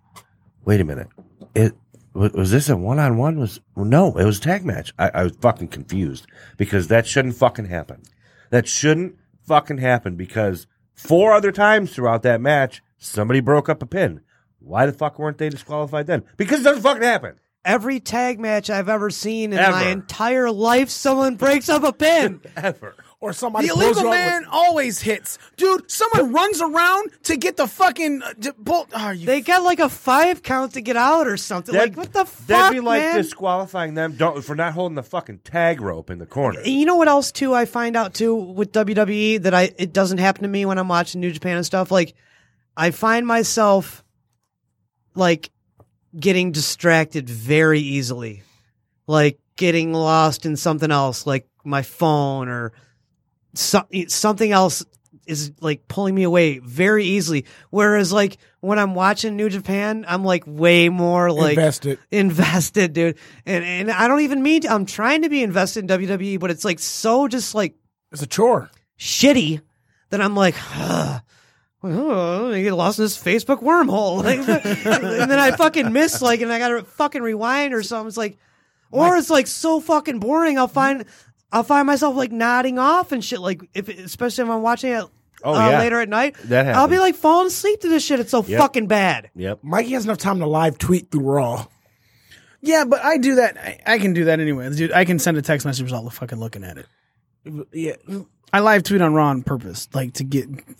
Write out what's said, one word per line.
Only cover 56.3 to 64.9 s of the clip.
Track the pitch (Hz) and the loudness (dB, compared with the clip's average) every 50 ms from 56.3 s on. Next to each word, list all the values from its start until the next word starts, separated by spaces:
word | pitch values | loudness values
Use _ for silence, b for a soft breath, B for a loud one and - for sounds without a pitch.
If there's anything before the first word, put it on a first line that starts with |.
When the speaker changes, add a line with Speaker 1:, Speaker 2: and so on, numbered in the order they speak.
| 170 175 170 156 139 127 | 4 4 4 4 2 -2
Speaker 2:
very | 123 123 120 147 185 202 214 214 202 | -8 -8 -2 0 2 2 2 2 2
easily. | 175 196 202 170 156 160 139 - B B B B B | 2 0 0 0 0 -2 -2 -4 B B B B B
Whereas, | - 202 208 208 208 208 190 165 | 0 2 2 4 4 2 2 2
like, | 196 208 202 190 - - b b b b | 2 2 2 0 -2 -8 b b b b
when | - 190 208 208 | -4 -2 0 0
I'm | 202 196 185 | 0 0 0
watching | 180 185 196 208 208 - 220 208 | 0 0 0 0 0 -4 -6 -4
New | 202 214 214 | -2 -2 -2
Japan, | 185 196 190 - 196 196 208 214 220 220 208 170 | -4 -4 -4 -4 -4 -2 -2 -4 -4 -6 -6 -6
I'm, | 175 190 190 | -4 -2 0
like, | 190 180 170 - | 0 0 0 -2
way | 147 151 151 165 170 175 175 170 170 | -6 -4 2 4 6 6 6 6 4
more, | 180 175 175 175 175 180 175 175 | 2 2 0 2 2 2 2 2
like, | 160 151 160 151 151 | 2 2 2 2 4
Speaker 3:
Invested. | 160 160 151 139 - - 143 135 - _ - | 4 2 2 0 -2 -4 -6 -6 -6 _ -4
Speaker 2:
invested, | 196 208 196 190 160 160 175 147 165 185 151 - - 208 185 170 | 0 0 2 2 2 2 2 2 2 0 -2 0 0 0 0 0
dude. | 147 165 165 170 156 B B B B B B | 0 0 0 0 -2 B B B B B B
And, | 170 190 170 170 | -6 -4 -4 -4
and | 175 180 180 190 185 | -4 -4 -4 -4 -2
I | 190 185 220 240 | 0 0 2 2
don't | 277 294 | 2 2
even | 302 269 285 269 | 2 0 0 0
mean | 262 294 320 320 | 2 2 2 2
to, | 320 277 | 2 0
I'm | 226 208 190 | -2 -2 -2
trying | 190 | -4